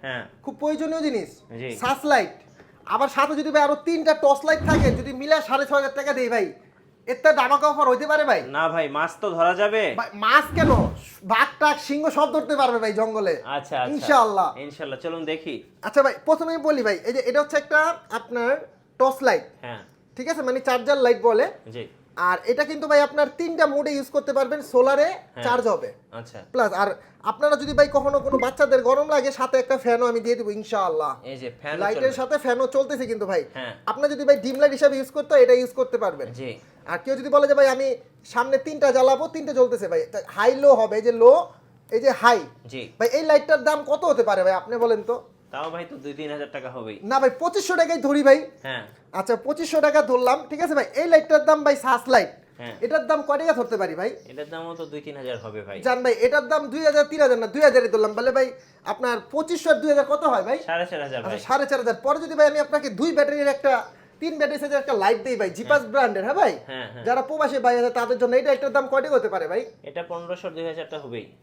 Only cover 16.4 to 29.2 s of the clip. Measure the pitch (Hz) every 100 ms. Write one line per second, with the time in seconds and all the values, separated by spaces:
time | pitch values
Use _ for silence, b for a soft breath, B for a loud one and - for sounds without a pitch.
16.4 | 330 330 302 285 220 185 220 254 254 294
17.4 | 294 - - 302 320 339 - 220 220 240
18.4 | 233 294 - _ _ _ 262 262 254 185
19.4 | - _ 123 110 95 _ _ - 262 311
20.4 | 254 254 262 247 233 277 247 240 233 220
21.4 | 330 - - 117 - - _ - 175 180
22.4 | 208 247 294 302 302 294 285 294 285 -
23.4 | 330 330 311 285 294 285 262 285 285 269
24.4 | 262 294 - 247 254 277 311 381 - -
25.4 | 240 247 226 185 113 - _ 113 117 107
26.4 | - 254 220 185 202 - b b 208 214
27.4 | 294 294 285 294 294 285 277 277 277 262
28.4 | 254 269 277 254 240 269 302 294